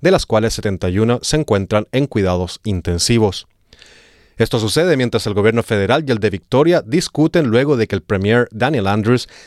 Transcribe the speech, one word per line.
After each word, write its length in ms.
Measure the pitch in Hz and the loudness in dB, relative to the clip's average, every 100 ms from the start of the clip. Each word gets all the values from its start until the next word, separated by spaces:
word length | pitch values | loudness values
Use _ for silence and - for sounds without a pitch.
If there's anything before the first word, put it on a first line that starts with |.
de 120 | 170 | 0
las 120 | 185 | 0
cuales 300 | - 110 110 | 2 0 0
setenta 340 | - 104 95 92 | -2 -4 -4 -2
y 120 | 92 | 0
uno 180 | 113 123 | 0 0
se 160 | - 156 | -2 -2
encuentran 500 | 147 101 98 107 107 | 0 0 0 -2 -2
en 160 | 127 143 | -2 -2
cuidados 540 | 113 95 90 90 - | 0 0 0 -4 -8
intensivos. 840 | 110 92 90 87 - 117 107 - - _ _ - - - _ _ _ - | -6 -4 -2 -2 0 2 2 -2 -14 _ _ -20 -20 -20 _ _ _ -4
Esto 200 | 113 120 | -2 0
sucede 380 | 107 147 180 143 | -2 0 0 0
mientras 300 | 123 113 113 | 0 -2 -2
el 80 | |
gobierno 280 | 101 107 117 | 0 2 2
federal 420 | 104 107 98 135 143 | 0 -2 0 0 0
y 20 | |
el 80 | 117 | -2
de 120 | 101 | -2
Victoria 520 | 92 - 127 160 175 | -4 -2 0 2 2
discuten 640 | 107 151 - - 160 175 143 | 0 -2 -2 0 2 2 2
luego 280 | 113 139 135 | 2 2 0
de 100 | 110 | 0
que 80 | |
el 80 | 98 | -2
premier 460 | - 101 98 120 120 | -2 -2 2 2 0
Daniel 360 | 110 123 147 98 | -2 -2 0 0
Andrews 420 | 104 107 123 - - | 0 2 0 -2 -18